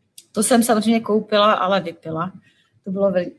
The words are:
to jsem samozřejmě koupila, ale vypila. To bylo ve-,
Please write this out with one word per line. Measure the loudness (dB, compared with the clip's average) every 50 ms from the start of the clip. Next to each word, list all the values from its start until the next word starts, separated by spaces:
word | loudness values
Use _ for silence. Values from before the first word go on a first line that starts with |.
| _ _ _ -20 -20 _
to | -4 -4 0
jsem | 2 2 2 2
samozřejmě | 2 0 2 2 2 0 0
koupila, | 0 0 -2 -2 0 0 0 2 4 4 2
ale | 2 0 0 -2 -2
vypila. | -2 -6 -10 -12 _ -8 -6 -6 -6 -6 -8 -12 -20 _ _ _ _ _ _ _ _
To | -8
bylo | -4 0 0 0
ve-, | 0 0 -2 -4 -6